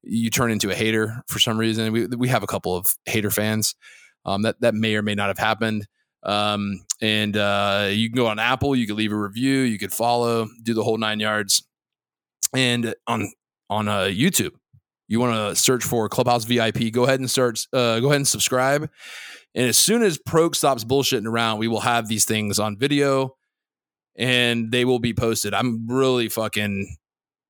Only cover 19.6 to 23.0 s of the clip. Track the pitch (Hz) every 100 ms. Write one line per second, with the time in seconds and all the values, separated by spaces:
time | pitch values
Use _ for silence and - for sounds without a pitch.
19.6 | 123 107 - 226 214 151 - 165 165 165
20.6 | 151 127 113 135 131 127 107 117 113 110
21.6 | 113 110 110 120 110 110 - 110 104 98
22.6 | 107 101 143 143